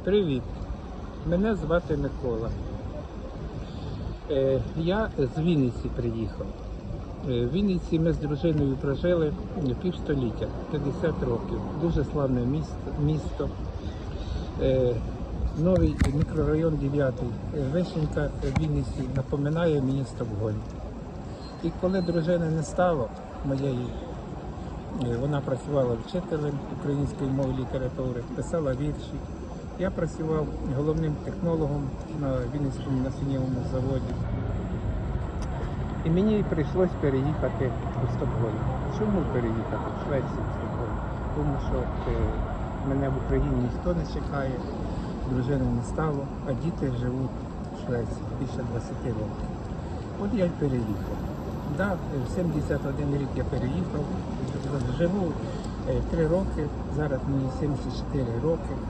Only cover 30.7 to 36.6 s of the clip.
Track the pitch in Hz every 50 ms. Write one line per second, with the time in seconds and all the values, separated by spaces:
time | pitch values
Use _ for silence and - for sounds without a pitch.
30.7 | 135 127 143 156 156 160 160 156 147 - - - - - - 170 165 160 156 139
31.7 | 143 139 135 135 - - - - - 147 143 135 131 127 123 120 131 147 143 135
32.7 | 123 - - 135 135 131 127 131 131 - 135 139 139 135 127 131 127 127 120 -
33.7 | - 131 120 131 - 127 - - - - - - - - - - - - - -
34.7 | - - - - - - - - - - - - - - - - - - - -
35.7 | - - - - - - - 160 160 175 196 214 214 208 190 - 180 165